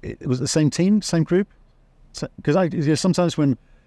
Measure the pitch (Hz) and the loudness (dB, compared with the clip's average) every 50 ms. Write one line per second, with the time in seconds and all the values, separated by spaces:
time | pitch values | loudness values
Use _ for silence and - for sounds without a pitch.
0 | - - - - - - 127 131 151 - - 160 151 143 - - 170 196 214 208 | -14 -14 -12 -8 -6 -4 -4 -2 -2 -2 0 2 2 2 2 0 2 2 2 0
1 | - - - 165 160 - 175 185 202 - _ _ _ _ _ _ _ _ _ _ | 0 0 -2 -2 0 2 0 0 0 -2 _ _ _ _ _ _ _ _ _ _
2 | - _ - - - - _ - - 151 147 190 185 156 - 135 147 147 156 - | -20 _ -16 -14 -14 -14 _ -6 -2 0 2 2 2 0 0 0 0 0 0 2
3 | - 190 165 - 175 170 - - 151 139 123 - _ _ - _ _ | 2 2 2 2 0 0 0 0 0 0 0 -2 _ _ -20 _ _